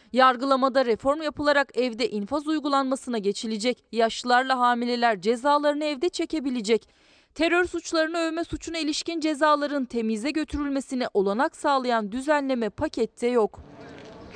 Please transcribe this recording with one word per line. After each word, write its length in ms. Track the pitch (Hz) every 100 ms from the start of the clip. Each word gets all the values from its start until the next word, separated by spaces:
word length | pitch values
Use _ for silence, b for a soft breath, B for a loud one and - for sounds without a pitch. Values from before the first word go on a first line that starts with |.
| b
Yargılamada 720 | 240 262 247 269 269 269 254 240
reform 360 | 214 269 302
yapılarak 560 | 311 - 294 285 277 -
evde 320 | 247 220 240
infaz 380 | 208 202 294 294
uygulanmasına 720 | 311 277 277 269 262 - 233
geçilecek. 640 | 196 202 226 220 240 233 _
Yaşlılarla 680 | 220 226 - 247 247 262 254
hamileler 600 | 247 240 240 240 233 202
cezalarını 640 | 185 240 277 294 294 294 302
evde 240 | 277 349
çekebilecek. 800 | - 330 320 269 247 202 220 - b b b b -
Terör 300 | 320 349 359
suçlarını 520 | 339 - 330 320 339
övme 260 | 330 320
suçuna 340 | 330 - - 330
ilişkin 420 | 302 294 - 339
cezaların 680 | 311 285 311 294 285 285 247
temize 460 | 233 220 220 254
götürülmesine 760 | 311 302 285 285 277 - 254 247
olanak 420 | 208 190 208 311 -
sağlayan 560 | 311 277 247 226 208
düzenleme 580 | 240 269 294 269 254 214
pakette 580 | - 302 - 220 - 240
yok. 320 | 247 208 - - - - - - - -